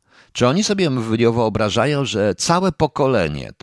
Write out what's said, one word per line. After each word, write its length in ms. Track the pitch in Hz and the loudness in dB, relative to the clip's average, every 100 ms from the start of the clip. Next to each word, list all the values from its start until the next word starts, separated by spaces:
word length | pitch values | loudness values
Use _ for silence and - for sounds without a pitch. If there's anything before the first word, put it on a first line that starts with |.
| _ _ _ | _ _ _
Czy 140 | - 123 | -2 0
oni 180 | 170 | 2
sobie 260 | 214 202 170 | 0 0 0
w-, 260 | 127 110 110 | -2 -2 2
wyobrażają, 880 | 117 117 110 101 107 104 131 147 | 2 2 0 0 0 0 0 0
że 300 | 127 104 104 | -2 0 0
całe 380 | 92 - 170 190 | 0 0 2 0
pokolenie, 800 | - 156 - 135 120 82 73 57 - | 0 -2 0 0 2 0 -4 -10 -14